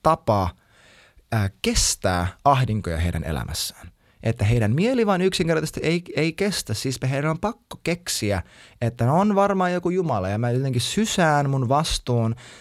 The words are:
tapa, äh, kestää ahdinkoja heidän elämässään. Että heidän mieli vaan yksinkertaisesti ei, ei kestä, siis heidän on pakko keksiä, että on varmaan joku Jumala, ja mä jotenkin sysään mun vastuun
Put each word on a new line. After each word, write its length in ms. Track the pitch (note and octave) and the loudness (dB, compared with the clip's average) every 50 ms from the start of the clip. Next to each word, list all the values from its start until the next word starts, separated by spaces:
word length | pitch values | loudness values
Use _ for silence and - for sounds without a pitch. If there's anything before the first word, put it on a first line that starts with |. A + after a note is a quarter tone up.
| - | 2
tapa, 460 | D#3 D#3+ D#3+ - - G#2+ G2+ F2+ - - _ _ _ _ _ - - - - - _ _ _ _ _ - | 2 2 2 2 2 2 2 2 -2 -4 _ _ _ _ _ -20 -20 -20 -20 -20 _ _ _ _ _ -2
äh, 180 | A2 G2+ G2 - _ | 0 0 -2 -2 _
kestää 640 | - A#3 A#3+ - - - - - - F#2+ F2+ F2+ F2+ F2+ - - - | -4 -2 0 0 0 0 -2 -2 0 0 0 0 0 -2 -4 0 2
ahdinkoja 520 | C#3 C#3+ C3 B2+ G2+ G#2+ G#2+ F2+ F2 E2 D#2+ | 2 4 4 2 0 0 -2 -2 -2 -2 -2
heidän 260 | E2+ F2 E2 E2 D2+ | 0 0 -2 -2 -4
elämässään. 680 | D#2+ D#2 C2 - - D#2+ - - - - - - - - _ _ _ _ - - | -4 -4 -4 -4 -6 -6 -6 -6 -8 -10 -14 -20 -20 -20 _ _ _ _ -6 -4
Että 220 | A2 A2+ - G#2+ | -4 -2 0 2
heidän 300 | G#2 A#2+ A#2+ A2 G2+ A#2 | 2 2 2 2 2 2
mieli 300 | D3+ F#3+ A#3+ C4+ A#3+ A3+ | 2 2 2 2 2 2
vaan 160 | G#3 G3 F3 | 2 2 2
yksinkertaisesti 580 | F#3 F#3+ F#3 - F3+ E3 E3 D#3 D#3 D#3 - - - | 2 0 0 0 0 0 0 0 -2 -4 -6 -4 -2
ei, 200 | D3+ E3 F3 F3 - - | -2 -2 -2 -4 -4 -4
ei 180 | - D#3 E3 D#3+ | -2 -2 -2 -2
kestä, 400 | - G3 G#3 - - - - A2+ | -2 -2 -2 -2 -4 -4 -6 -6
siis 260 | - - C#3 B2+ - - C3 | -4 -4 -4 -4 -4 -2 -2
heidän 220 | C#3 C#3 C#3+ D#3+ | -2 0 -2 -2
on 80 | D#3+ E3 | -2 -2
pakko 400 | - G#3 A#3+ - _ - - - - | -4 -4 -6 -8 _ -20 -18 -8 -6
keksiä, 600 | D#3+ F3 F3 - - - - - G2+ G2 F#2 - - - - - - - - | -4 -4 -4 -4 -6 -6 -2 -2 0 0 -2 -4 -6 -12 -20 -20 -20 -8 -4
että 300 | A#2+ A#2 A#2+ - A#2 A#2+ | -4 -4 -2 0 0 2
on 240 | D3 F3 G3+ G#3+ G3+ | 4 4 2 2 4
varmaan 380 | G3 G3+ G3 G3 F#3+ F#3 F3+ F3+ | 2 2 2 2 2 0 0 0
joku 160 | F3+ F3 F3 | 0 -2 0
Jumala, 400 | F3+ F#3+ F3+ D3+ B2 G2+ F#2 F#2+ | 0 0 0 0 0 0 -2 -2
ja 80 | G2+ A2 | -2 -2
mä 140 | A#2+ A#2+ | 0 0
jotenkin 300 | A#2+ B2+ C3+ C3+ B2 B2 | 0 0 0 0 -2 -2
sysään 680 | - - - G3 A3 G#3+ - G3 F3 D#3 D3 D3 C#3+ C#3 | -2 -2 0 0 -2 0 2 2 2 4 4 2 2 0
mun 200 | C#3 C3+ B2+ A2+ | 0 0 0 2
vastuun 680 | C3+ D3 D#3+ - - - - - B2 A#2 A2+ A2+ A2+ - - - - - | 2 2 2 0 -2 -4 -2 -2 0 0 0 0 -2 -6 -10 -18 -20 -20